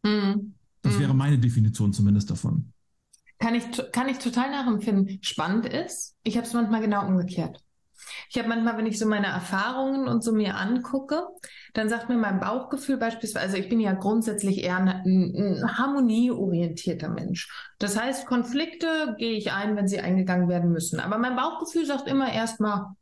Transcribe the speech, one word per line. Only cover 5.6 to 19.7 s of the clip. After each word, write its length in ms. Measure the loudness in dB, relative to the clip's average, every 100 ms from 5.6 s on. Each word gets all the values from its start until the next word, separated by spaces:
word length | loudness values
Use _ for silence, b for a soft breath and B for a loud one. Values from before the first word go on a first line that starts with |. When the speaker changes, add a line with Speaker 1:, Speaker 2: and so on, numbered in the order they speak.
| 0
Speaker 1:
ist, 500 | -4 -6 -8 -12 _
ich 140 | -4 -2
hab's 160 | -2
manchmal 280 | 0 0 2
genau 240 | 2 0 2
umgekehrt. 520 | 2 2 -4 -6 -8 _ _ _ _ B B B
Ich 80 | -4
hab 80 | -2
manchmal, 300 | 0 0 0
wenn 80 | -2
ich 120 | 0
so 100 | 0
meine 200 | 2 0
Erfahrungen 800 | -2 -4 -2 -2 -2 -2 0 0
und 160 | 0
so 80 | 2
mir 260 | 2 2 0
angucke, 680 | 0 -2 0 -4 -2 -4 -4 -12 B B B
dann 160 | -2 -2
sagt 200 | -2 0
mir 80 | 0
mein 220 | 2 0
Bauchgefühl 580 | 0 -4 -4 -6 -2 0
beispielsweise, 480 | 0 -2 -6 -4 -2
also 120 | -2
ich 120 | 0
bin 100 | 2
ja 140 | 2
grundsätzlich 680 | 2 2 2 0 -2 0 0
eher 140 | 0 2
ein, 120 | 2
ein, 460 | 2 4 4 4 0 0 0
ein 140 | -2 0
harmonieorientierter 1300 | 0 2 2 4 2 2 0 2 0 -2 -4 -4 -4
Mensch. 400 | -4 -4 -6 -8 B B _
Das 200 | -2 0
heißt, 260 | -2 -4 -2
Konflikte 880 | 0 0 -2 -4 -4 -2 0 -2 -2
gehe 140 | -2 -2
ich 140 | -2
ein, 240 | -2 -2